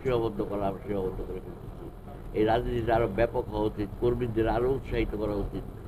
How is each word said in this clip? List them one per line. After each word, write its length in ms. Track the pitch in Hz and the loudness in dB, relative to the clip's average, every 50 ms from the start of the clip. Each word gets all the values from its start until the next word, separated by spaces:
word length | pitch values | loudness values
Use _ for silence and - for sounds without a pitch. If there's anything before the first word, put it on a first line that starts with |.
সীমাবদ্ধ 400 | - 131 123 117 113 110 101 101 | 0 0 2 2 2 0 0 -2
করা, 260 | 104 95 101 101 98 98 | -2 -2 -2 0 0 -2
আমরা 200 | 92 - - 101 | -2 -4 -4 -4
সীমাবদ্ধ 280 | 101 98 92 92 92 | -2 0 0 -2 -2
করে 240 | 92 - 90 92 92 | -4 -6 -6 -6 -8
ফেলতেছি। 480 | - - - - - - - - - - - - - - - - - - - 101 | -8 -10 -12 -12 -12 -12 -12 -10 -12 -12 -12 -12 -14 -14 -14 -12 -12 -4 2 4
এই 60 | 107 | 4
রাজনীতিটা 520 | 110 113 123 120 123 123 120 113 113 113 | 6 6 4 2 2 0 0 2 4 4
আরও 120 | 117 117 107 98 | 4 4 2 4
ব্যাপক 280 | 113 117 120 123 123 113 104 | 4 2 4 2 -2 -2 -2
হওয়া 160 | 107 107 107 | 0 2 2
উচিত, 240 | 110 - 104 104 98 - - | 2 0 0 -4 -4 -2 2
কর্মীদের 480 | 120 123 120 120 123 117 107 113 113 113 | 2 2 4 2 0 0 2 2 2 4
আরও 220 | 107 117 123 127 | 4 2 2 2
উৎসাহিত 460 | 135 123 - - 120 117 110 - - | 2 0 -2 -2 0 0 0 0 0
করা 180 | 104 107 104 104 | -2 -2 0 0
উচিত, 280 | 98 98 - - 92 - - - - - | 0 -2 -2 -4 -6 -8 -8 -10 -10 -8